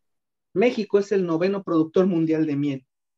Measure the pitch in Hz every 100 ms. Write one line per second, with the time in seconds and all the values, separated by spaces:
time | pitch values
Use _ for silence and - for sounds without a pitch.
0 | _ _ _ _ _ 175 240 247 196 202
1 | 202 202 170 160 185 196 185 165 160 190
2 | 190 165 160 156 151 143 147 131 _ _
3 | _